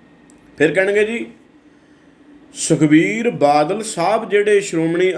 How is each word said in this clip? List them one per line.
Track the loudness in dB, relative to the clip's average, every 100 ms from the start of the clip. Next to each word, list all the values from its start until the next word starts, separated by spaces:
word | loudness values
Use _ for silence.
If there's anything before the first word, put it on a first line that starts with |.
| _ _ -20 -20 -14 0
ਫਿਰ | 0
ਕਹਿਣਗੇ | 2 0 0 0
ਜੀ | -4 -10 -16 _ _ _ _ _ _ _ _ _ -20 -20
ਸੁਖਬੀਰ | -8 -2 0 4 4 4 -2 -4
ਬਾਦਲ | 0 2 2 0 -4
ਸਾਹਿਬ | -8 -4 -2 -2 -2
ਜਿਹੜੇ | -2 2 0
ਸ਼੍ਰੋਮਣੀ | 0 -2 -2 0 -2